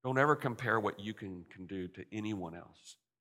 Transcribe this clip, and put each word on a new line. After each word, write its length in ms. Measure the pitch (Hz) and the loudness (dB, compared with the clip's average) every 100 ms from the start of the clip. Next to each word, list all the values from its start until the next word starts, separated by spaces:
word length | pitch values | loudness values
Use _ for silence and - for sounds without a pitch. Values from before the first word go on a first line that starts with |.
Don't 160 | 131 131 | 0 4
ever 160 | 147 | 6
compare 460 | 147 131 113 120 110 | 6 2 -2 2 4
what 180 | 104 - | 2 0
you 160 | 101 | -6
can, 300 | 107 101 90 85 | -6 -8 -10 -12
can 160 | 95 92 | -14 -8
do 200 | 95 90 | -6 -6
to 180 | - 87 | -8 -10
anyone 440 | 107 107 104 85 85 | -6 -4 -4 -6 -10
else, 400 | - - - - _ _ | -14 -20 -20 -20 _ _